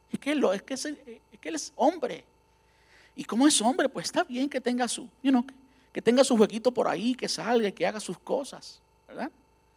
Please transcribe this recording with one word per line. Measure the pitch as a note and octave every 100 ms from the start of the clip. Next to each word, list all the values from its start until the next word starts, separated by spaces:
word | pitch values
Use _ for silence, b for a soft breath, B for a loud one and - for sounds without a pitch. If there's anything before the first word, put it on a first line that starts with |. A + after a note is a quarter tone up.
| _
es | -
que | C4+
lo, | D4+ G#3
es | G3
que | -
es, | C4 D4+
es | D4 - A#3 _ -
que | D4+
él | D#4+
es | - -
hombre. | B3 E4+ - D#3+ - _ _ b b b b b b -
Y |
como | - G#3+ D4
es | -
hombre, | A3 C4+ C#4
pues | - -
está | D4
bien | F4 B3 C#4+
que | C4+
tenga | - B3 B3
su, | - B3+ _
you | C4+
know, | B3+ B3
que, | - b b b
que | -
tenga | - B3
su | C4 A#3
jueguito | G#3 G#3+ B3
por | A#3+ F#3
ahí, | D#3 A3+
que | B3 G#3
salga, | - F#3 A#3+ G#3
que | - F3
haga | G#3
sus | - F3
cosas, | - G#3 C#4 - - - _ _ _
¿verdad? | - C4+ _ _ _ _